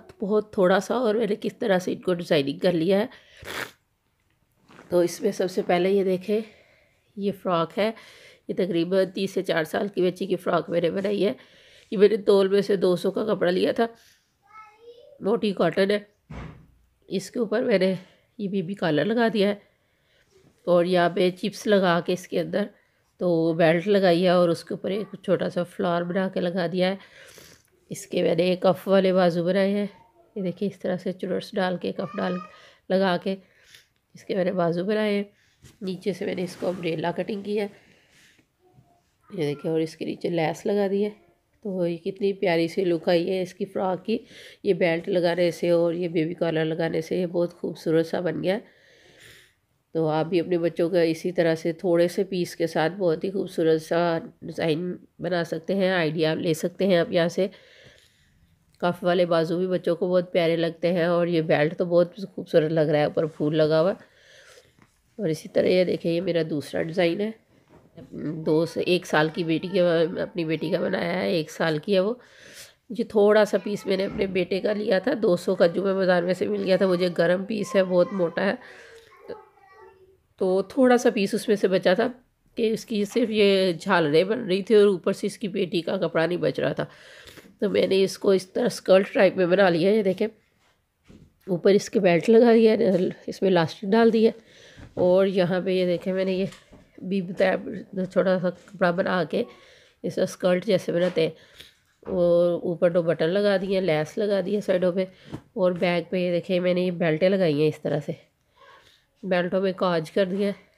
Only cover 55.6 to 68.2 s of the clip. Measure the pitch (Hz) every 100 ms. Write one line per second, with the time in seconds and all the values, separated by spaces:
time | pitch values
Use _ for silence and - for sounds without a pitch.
55.6 | - 196 185 185 160 160 156 160 180 156
56.6 | 180 185 190 175 165 180 165 170 196 -
57.6 | - - - - _ _ _ _ _ _
58.6 | _ _ 175 175 180 180 175 170 165 175
59.6 | 185 180 180 165 180 185 175 190 165 165
60.6 | 165 160 170 180 165 170 170 170 160 151
61.6 | 151 175 180 170 175 - 196 - 180 170
62.6 | 156 160 156 151 147 - 160 - 151 156
63.6 | 151 160 170 226 - _ _ - - -
64.6 | _ _ _ _ _ - 190 156 - -
65.6 | - 185 180 170 170 170 185 170 165 151
66.6 | - 180 165 170 170 170 208 220 _ _
67.6 | _ - _ - - -